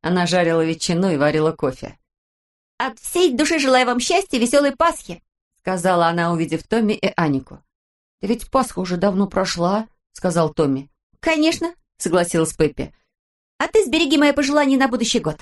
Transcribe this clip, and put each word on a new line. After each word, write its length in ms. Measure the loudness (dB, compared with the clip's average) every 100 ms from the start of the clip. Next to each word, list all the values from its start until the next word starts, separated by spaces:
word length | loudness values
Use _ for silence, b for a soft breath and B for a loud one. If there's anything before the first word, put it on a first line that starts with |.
Она 260 | -2 0 0
жарила 380 | 2 2 2
ветчину 460 | 0 -2 -2 0 0
и 60 | 2
варила 360 | 0 2 -2
кофе. 460 | -2 -6 -6 -16 -18 _ _ _ _ _ _ _ _
"От 200 | -8 -8
всей 340 | -6 2 2
души 260 | 2 0 0
желаю 280 | 2 2 2
вам 120 | -2
счастья 400 | 0 0 0 -2
и 20 |
веселой 340 | 2 2 2 0
Пасхи", 460 | -2 -2 -12 -18 _ _ _ _
сказала 480 | -6 -2 2 2 2
она, 260 | 2 -2
увидев 300 | -2 -2 -4
Томми 300 | -2 0 0
и 200 | -2 -4 -2
Анику. 460 | 0 -2 -6 -20 _ _ _ _ _ _
"Да 80 | -4
ведь 220 | -4 0
Пасха 280 | -2 0 -4
уже 180 | -4 0
давно 300 | 0 0 0
прошла", 600 | -2 -4 -2 -2 -2 -6 _ _
сказал 420 | -6 -2 0 0
Томми. 360 | 0 0 0 -6 _ _ _
"Конечно", 560 | -2 2 0 0 -6 -10 _ _
согласилась 560 | -2 0 0 0 -2
Пеппи. 420 | 0 -2 -2 -12 _ _ _ _ _ _ _
"А 80 | 0
ты 180 | 2
сбереги 320 | 2 0 2 4
мои 160 | 4
пожелания 440 | 2 0 2 2 2
на 100 | 2
будущий 320 | 0 -2 -2
год". 220 | -2 -8